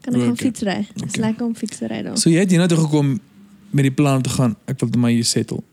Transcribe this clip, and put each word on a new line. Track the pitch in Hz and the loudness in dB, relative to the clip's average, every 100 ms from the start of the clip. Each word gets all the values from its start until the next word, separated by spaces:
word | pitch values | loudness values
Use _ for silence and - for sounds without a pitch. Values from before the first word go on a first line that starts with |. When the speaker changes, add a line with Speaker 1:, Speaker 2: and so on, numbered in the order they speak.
Speaker 1:
kan | - | -4
ek | 247 | 0
Speaker 2:
Oh, | 240 | 0
Speaker 1:
gaan | |
Speaker 2:
oké. | 240 | 0
Speaker 1:
fiets | 269 226 | -2 -2
ry. | 208 190 208 | -4 -4 -6
Dit | - - | -8 -8
is | |
Speaker 2:
Oké. | - | -4
Speaker 1:
lekker | 220 220 240 | -2 -2 -4
om | 233 | -6
fiets | 214 - | -8 -8
te | 226 | -8
ry | 156 | -8
daar. | - - | -6 0
Speaker 2:
So | - | 2
jy | 165 | 4
het | 190 | 4
hiernatoe | 175 180 165 | 4 4 2
gekom | 160 151 143 123 - - - - - | 2 2 2 -2 -6 -20 -20 -20 -4
met | 139 | 0
die | 135 | 0
plan | 135 147 135 | 2 2 2
om | |
te | 127 | 0
gaan, | - 127 104 - | 0 0 0 -6
"Ek | 135 | -4
wil | 120 113 | -2 0
maar | 120 | 2
hier | 117 113 | 2 0
settle." | - 110 - - | -2 -2 -6 -10